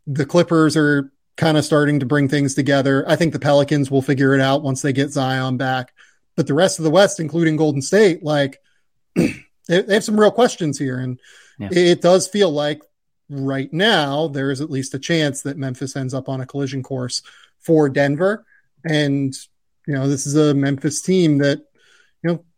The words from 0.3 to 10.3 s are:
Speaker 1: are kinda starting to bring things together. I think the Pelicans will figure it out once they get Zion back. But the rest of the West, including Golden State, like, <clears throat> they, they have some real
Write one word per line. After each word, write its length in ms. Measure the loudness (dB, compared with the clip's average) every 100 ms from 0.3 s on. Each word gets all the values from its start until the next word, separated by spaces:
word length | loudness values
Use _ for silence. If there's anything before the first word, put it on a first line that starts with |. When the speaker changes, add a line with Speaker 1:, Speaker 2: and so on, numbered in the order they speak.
| 2 2 2 2 4
Speaker 1:
are 340 | 2 2 -2 _ _ -2
kinda 260 | 0 2
starting 360 | 2 2 2 0
to 40 | 0
bring 240 | 0 0
things 240 | 0 -2
together. 500 | -2 0 2 2 0 0
I 80 | 0
think 180 | 0
the 60 | -2
Pelicans 500 | 2 2 2 0 0
will 140 | 0
figure 320 | 0 2 2 2
it 60 |
out 200 | 2 0
once 200 | -2 -4
they 100 | -2
get 180 | -2 -2
Zion 460 | -2 -2 -2 -4 -4
back. 360 | -4 -4 -6 _ _ _ _ -6
But 100 | -2
the 60 |
rest 240 | 2 2 0
of 60 |
the 80 | 0
West, 280 | 4 4 0
including 360 | -6 -2 0 2
Golden 260 | 0 -2
State, 400 | 0 4 4 2
like, 380 | -2 0 -2 -6 _ _ _
<clears throat> 280 | _ _ -2
they, 180 | -2 -2 -18 _ -2
they 260 | 0 2
have 100 | 0
some 160 | 0 2
real 120 | 4